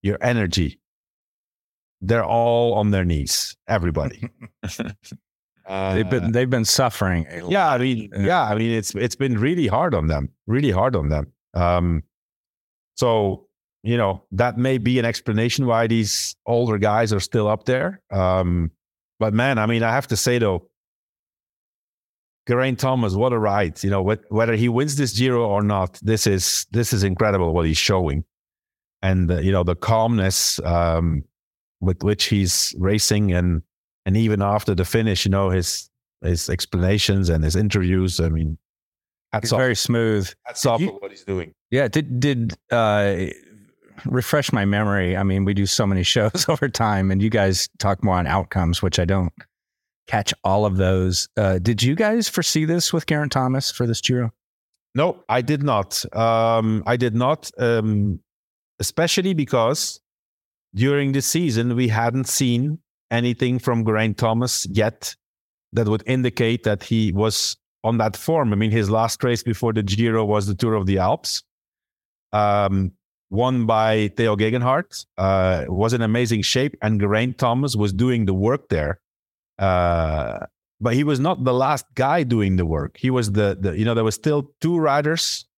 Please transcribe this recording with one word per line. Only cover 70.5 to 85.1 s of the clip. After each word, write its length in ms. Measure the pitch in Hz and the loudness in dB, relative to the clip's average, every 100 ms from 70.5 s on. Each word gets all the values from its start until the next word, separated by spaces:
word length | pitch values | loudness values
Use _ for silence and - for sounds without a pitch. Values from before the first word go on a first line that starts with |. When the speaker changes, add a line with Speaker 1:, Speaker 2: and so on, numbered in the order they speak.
Speaker 1:
Tour 200 | 98 117 | -2 0
of 120 | 110 95 | 0 0
the 120 | 98 | 0
Alps, 440 | 92 147 - - - _ _ _ _ _ _ _ _ | 0 -2 -4 -10 -10 _ _ _ _ _ _ _ _
um, 600 | 107 104 104 101 98 95 - _ _ _ | 0 2 2 2 0 -2 -6 _ _ _
won 360 | 101 123 127 113 | -2 0 0 2
by 420 | 113 110 110 104 - | 2 4 2 0 0
Theo 200 | 117 104 | 0 2
Gegenhardt, 680 | 110 123 123 135 180 - - - | 0 0 0 0 -2 -14 -16 -2
uh, 460 | 95 98 92 92 64 | 2 4 2 0 -2
was 280 | 90 113 | 0 0
in 80 | 123 | 2
amazing 400 | 113 113 120 113 | 0 0 0 0
shape, 340 | 98 127 143 - | 0 0 -2 -2
and 200 | 107 107 | -2 0
Geraint 380 | 101 107 123 117 | 2 0 0 0
Thomas 360 | 123 120 143 | 0 0 0
was 180 | 113 104 | 0 -2
doing 320 | 95 123 120 101 | 0 0 2 0
the 80 | |
work 340 | 95 104 135 - | 2 2 0 -2
there. 320 | 87 73 - _ _ _ _ _ _ | -2 -2 -6 _ _ _ _ _ _
Uh, 840 | 98 92 87 85 80 78 62 50 50 _ _ _ | 0 2 2 2 0 -2 -4 -8 -12 _ _ _
but 120 | 113 | -2
he 100 | 120 | 0
was 160 | 147 139 | 2 2
not 240 | 147 185 | 0 0
the 120 | 127 | 0
last 320 | 123 135 143 - | 2 2 -2 -6
guy 280 | - 131 165 | -2 0 0
doing 340 | 139 117 101 92 | 2 2 2 2
the 100 | 85 | 0
work. 320 | 80 69 - | -2 -4 -4
He 100 | 131 | -2
was 240 | 127 110 | 0 0
the, 240 | 101 104 92 | 0 0 0
the, 200 | 95 85 | -2 0
you 80 | 107 | 0
know, 80 | |
there 100 | 117 | 2
was 100 | 110 | 0
still 380 | 107 - 147 139 _ | -2 -2 -2 -4 _
two 160 | 160 175 | -2 0
riders. 680 | 156 143 147 | 2 2 0